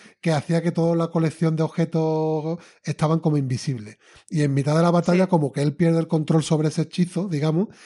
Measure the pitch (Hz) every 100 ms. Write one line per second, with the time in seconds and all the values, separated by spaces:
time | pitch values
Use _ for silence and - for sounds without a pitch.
0 | - _ 165 151 - 165 165 170 165 170
1 | 165 165 160 - 160 160 160 - 165 170
2 | 160 156 156 156 156 170 - _ - 143
3 | 156 165 160 147 135 127 - 123 104 -
4 | _ - - 160 147 139 143 156 175 175
5 | 170 180 185 175 143 - 147 139 170 165
6 | 160 160 151 160 147 156 156 160 156 -
7 | 175 170 196 151 156 156 220 -